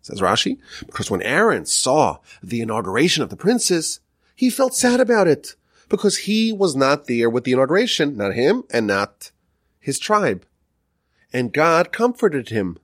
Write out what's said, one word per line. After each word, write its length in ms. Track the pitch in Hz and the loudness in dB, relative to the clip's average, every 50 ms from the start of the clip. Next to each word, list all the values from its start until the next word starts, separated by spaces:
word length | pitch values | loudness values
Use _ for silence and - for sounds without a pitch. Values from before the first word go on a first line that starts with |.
| _ | _
Says 180 | - - 98 | -12 -8 -2
Rashi, 380 | 95 90 101 117 - - - - _ - - - - | 0 0 2 2 0 -4 -6 -8 _ -20 -20 -18 -18
"Because 260 | - - - 113 - | -16 -10 -8 -6 -4
when 120 | 107 90 - | -4 -4 -2
Aaron 420 | 107 131 170 214 226 165 104 78 | -2 0 2 2 2 0 -2 -4
saw 540 | - - - - 131 131 156 143 98 - - _ - - - - | -4 -4 -2 0 0 2 2 2 2 0 -4 _ -20 -20 -20 -12
the 180 | - 123 117 | -8 -6 -6
inauguration 640 | 113 113 110 110 113 - - 113 151 175 - 165 131 | -4 -4 -4 -4 -4 -2 0 0 2 2 2 0 -4
of 80 | 87 | -6
the 60 | 101 | -8
princes, 640 | - - 190 247 233 - - 185 165 156 - - - _ _ _ _ _ _ _ | -4 0 0 0 0 0 0 0 -2 -2 -6 -10 -10 _ _ _ _ _ _ _
he 140 | _ 254 254 | _ -2 -2
felt 260 | - - 269 262 254 | 0 0 -2 -2 0
sad 240 | - - 247 240 247 | 0 2 2 2 2
about 260 | 262 220 240 220 196 | 2 2 4 4 4
it, 300 | 175 143 - - - - _ _ _ _ _ _ _ | 4 2 0 -2 -20 -20 _ _ _ _ _ _ _
because 300 | - 196 - 202 - - | -4 0 0 0 0 0
he 360 | - - 214 220 220 226 220 | -4 -2 0 2 2 0 0
was 200 | 190 196 185 139 | 0 0 0 2
not 320 | 135 135 135 143 147 - | 2 2 2 2 0 0
there 220 | - 123 117 117 117 | -4 -2 2 2 2
with 160 | 113 127 120 | 0 0 0
the 80 | 127 127 | 0 2
inauguration, 640 | 127 135 135 160 196 247 233 - - 160 143 143 | 2 2 2 2 0 2 0 0 -2 -2 -2 -2
not 160 | 107 101 98 95 | -2 -4 -2 0
him 320 | 113 120 147 208 254 - _ | 2 2 2 2 0 -2 _
and 160 | - 120 113 | -2 -2 0
not 440 | 101 98 98 101 - _ _ - - _ _ _ _ _ _ _ _ _ _ | 2 0 0 -2 -4 _ _ -20 -20 _ _ _ _ _ _ _ _ _ _
his 200 | _ 139 139 - | _ -8 -8 -6
tribe. 480 | - - 214 208 202 143 101 90 _ _ _ _ _ _ _ _ _ _ _ _ _ _ _ _ _ _ - | -2 0 0 2 2 0 -2 -4 _ _ _ _ _ _ _ _ _ _ _ _ _ _ _ _ _ _ -4
And 180 | 127 123 117 - | -4 -4 -2 0
God 400 | 147 156 170 165 165 180 175 - | 2 2 4 4 2 2 0 -2
comforted 560 | - 226 247 240 - - 202 151 139 113 - | -2 -2 -2 0 0 0 0 0 -2 -6 -4
him. 300 | 110 110 98 90 85 - | -4 -2 -2 -2 -6 -10